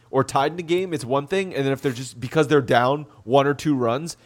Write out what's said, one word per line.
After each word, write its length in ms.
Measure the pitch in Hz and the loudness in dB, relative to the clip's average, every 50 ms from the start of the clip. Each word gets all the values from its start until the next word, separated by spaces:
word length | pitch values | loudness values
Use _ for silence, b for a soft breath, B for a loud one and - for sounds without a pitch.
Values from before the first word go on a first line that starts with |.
| b b | b b
or 120 | b 131 131 | b 0 0
tied 300 | - - 143 139 156 160 | 0 2 0 0 0 -2
in 60 | 180 | -4
a 40 | 170 | -4
game, 320 | 156 170 185 190 185 165 | -2 -2 -2 -2 -2 -6
it's 100 | 135 135 | -6 -4
one 220 | 117 131 139 143 | -2 -2 -4 -2
thing, 280 | 139 190 196 190 185 - | -2 -2 -4 -4 -4 -4
and 100 | 139 139 | -2 -2
then 60 | 135 135 | -2 -2
if 100 | 131 - | -2 -2
they're 100 | 143 117 | -4 -4
just, 280 | 123 135 - - 120 | -6 -8 -14 -14 -12
because 280 | 127 123 - 160 151 127 | -10 -4 0 0 2 4
they're 140 | 156 143 123 | 4 2 4
down 440 | 101 127 117 123 127 143 151 147 - b b b | 4 4 4 4 2 0 -2 -6 -12 b b b
one 220 | 110 127 139 139 | 2 4 4 4
or 80 | 143 143 | 4 0
two 200 | - - 156 143 | -2 0 0 0
runs, 420 | 127 123 113 120 143 165 165 - b b | 0 0 0 0 -2 -4 -8 -14 b b